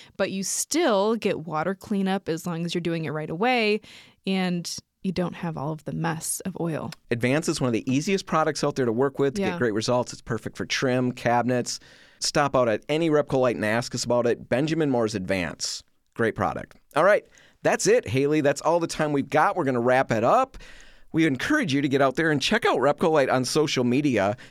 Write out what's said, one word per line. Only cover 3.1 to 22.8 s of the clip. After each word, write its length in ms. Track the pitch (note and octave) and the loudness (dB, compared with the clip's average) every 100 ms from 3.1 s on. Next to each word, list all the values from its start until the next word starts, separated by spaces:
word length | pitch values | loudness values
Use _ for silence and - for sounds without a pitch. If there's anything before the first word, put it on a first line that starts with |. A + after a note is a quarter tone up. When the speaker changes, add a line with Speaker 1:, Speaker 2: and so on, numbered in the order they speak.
Speaker 1:
right 180 | D3+ D#3 | -6 -6
away, 520 | D#3+ A#3+ B3+ G#3+ G#3 - - - _ - | -2 0 2 2 0 -4 -20 -20 _ -4
and 500 | F#3+ F#3 F3 E3 - - _ | -2 -2 -4 -6 -12 -16 _
you 80 | F#3+ | -6
don't 240 | F3+ F3 F3+ | -4 -4 -6
have 220 | E3+ D#3 | -8 -6
all 140 | C#3+ | -8
of 120 | D#3 - | -8 -8
the 60 | |
mess 480 | D#3+ D#3+ D#3+ - - F#3+ | -6 -4 -4 -8 -8 -8
of 100 | - | -6
oil. 320 | E3+ D3+ - - _ | -4 -4 -8 -14 _
Speaker 2:
Advance 360 | A#2+ B2 D3 E3+ | -2 2 0 0
is 100 | D3+ | -2
one 60 | C3 | 0
of 60 | |
the 180 | A2+ - | 0 0
easiest 340 | C3 D#3+ F#3+ - | 0 0 -2 0
products 360 | D#3+ D#3 C#3+ | 0 0 0
out 120 | C#3+ C3+ | -2 0
there 100 | A#2+ | 0
to 60 | |
work 280 | A2 C3+ C3+ | 2 0 2
with 160 | C#3 C3 | 0 0
to 60 | |
Speaker 1:
Yeah. 80 | F#3 | -2
Speaker 2:
get 80 | F3 | 0
great 140 | B2 G#2 | 0 0
results. 360 | A2+ B2 A#2 | 0 0 -2
It's 100 | - | -10
perfect 340 | - A2+ - - | -8 -6 -6 -10
for 80 | G2 | -6
trim, 460 | - C3+ B2+ B2 | -2 0 2 0
cabinets. 680 | A#2+ A#2+ A#2+ A#2+ B2 A#2 - - - - _ | -2 2 2 2 0 -2 -8 -14 -20 -20 _
Stop 360 | - D#3+ C#3+ C3+ | -2 0 2 2
out 120 | A#2+ | 2
at 160 | G#2+ - | 0 -2
any 200 | D3+ E3 | 0 4
Repcolite 460 | D3 C#3 C3+ B2+ G2 | 2 2 2 2 2
and 100 | G#2+ | 0
ask 280 | A2+ A#2+ A#2+ | 0 -2 -6
us 80 | |
about 220 | A#2 A#2+ A#2+ | 0 2 2
it. 200 | G#2+ - | -2 -2
Benjamin 400 | B2 D3+ D#3+ D3 | 0 0 0 2
Moore's 220 | B2 A2 G#2+ | 2 0 -2
Advance. 640 | F#2 F#2+ D#2+ - - - - _ _ - | -2 -2 -2 -6 -8 -8 -14 _ _ -2
Great 200 | A2+ G2+ | -2 0
product. 420 | F2+ - - - _ D3 | -2 -2 -12 -18 _ 2
All 80 | |
right. 200 | F3+ D4+ - - - _ | 4 4 0 -20 -20 _
That's 220 | D3+ G#3+ F3 | 0 0 2
it, 200 | D3+ - | 2 2
Haley. 340 | C3 C#3+ D#3 | 0 2 2
That's 200 | C#3 C3 | 2 0
all 180 | D3+ E3+ | 0 0
the 80 | E3 | 0
time 240 | - D3+ | -2 0
we've 180 | C#3+ - | 0 0
got. 260 | D3+ F3+ F#3+ | 2 2 0
We're 80 | C#3 | 0
gonna 140 | B2+ | 2
wrap 320 | A#2+ B2+ C3 | 4 2 2
it 120 | A2+ | 2
up. 340 | A#2+ A3 C4 - - - - - - | 4 2 0 -6 -18 -20 -20 -20 -4
We 120 | - D#3+ | 0 0
encourage 480 | B2+ - D4+ F#3+ | 0 0 0 2
you 80 | C3+ | 0
to 80 | C#3 | 2
get 120 | C3 | 2
out 140 | C3+ C3 | 2 2
there 160 | D#3+ | 0
and 100 | D3 | 0
check 240 | - A#3 - | 2 2 2
out 120 | |
Repcolite 540 | C#3+ | 2